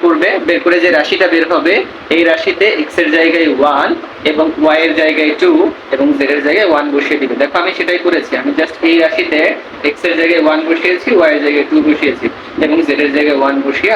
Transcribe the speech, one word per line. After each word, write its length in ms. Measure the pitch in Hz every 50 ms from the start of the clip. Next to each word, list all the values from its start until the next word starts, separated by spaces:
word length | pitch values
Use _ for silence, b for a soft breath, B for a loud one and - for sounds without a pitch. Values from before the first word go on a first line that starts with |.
| -
করবে, 240 | 170 160 151 175 202 196 185 165
বের 140 | 156 170 156 -
করে 120 | 175 175 175 170
যে 60 | 180
রাশিটা 360 | 170 151 147 - 190 185 190 175
বের 120 | 170 165 156 -
হবে 220 | 175 151 139 170 202 240 - - - - - -
এই 120 | 156 165 170
রাশিতে 420 | 165 160 160 - 190 170 - 196 214 - 156
এক্স 140 | 151 151 - 175
এর 60 | 165 156 156
জায়গায় 320 | 165 165 165 165 170 165 151 135 127
ওয়ান 320 | 139 147 143 139 156 202 339 - - - - - - 151
এবং 160 | 151 151 160 160 - -
ওয়াই 160 | 156 156 151 160 165
এর 60 | 165 156 160
জায়গায় 320 | 160 156 151 156 156 151 151 -
টু 100 | 185 180 160 156 170 160 - - - - 135
এবং 120 | 135 139 147 143 -
জেড 120 | 139 135
এর 100 | 147 147 139
জায়গায় 220 | 147 160 208 214 180
ওয়ান 160 | 156 147 147 147 143
বসিয়ে 240 | 143 143 - 156 147
দিবে। 140 | 139 131 120 117
দেখো 140 | 139 143 - 180
আমি 80 | 170 190 180 -
সেটাই 220 | 170 170 180 175 170
করেছি, 260 | 175 165 156 - - -
আমি 140 | 127 127 - - 147
just 180 | 160 - - - - -
এই 80 | 330 330 165
রাশিতে 360 | - - 320 - 165 156 151 160 196 - - - - - - - 147
এক্স 140 | 147 - - 175
এর 60 | 160 160
জায়গায় 220 | 165 165 170 165 151
ওয়ান 160 | 156 156 156 160 160
বসিয়েছি, 400 | 165 165 - 180 180 180 - 247 240 180
ওয়াই 120 | 165 156 147
এর 40 | 147 143
জায়গায় 220 | 147 147 147 143 -
টু 60 | 156 156 147 151
বসিয়েছি 380 | 143 - 151 139 123 - - 113 - - - - - - 151
এবং 120 | 151 151 165 160
জেড 140 | 147 139 139
এর 120 | 147 143 135
জায়গায় 220 | 147 147 151 143 135
ওয়ান 160 | 135 139 139 139 135
বসিয়ে 260 | 139 135 - - 202 220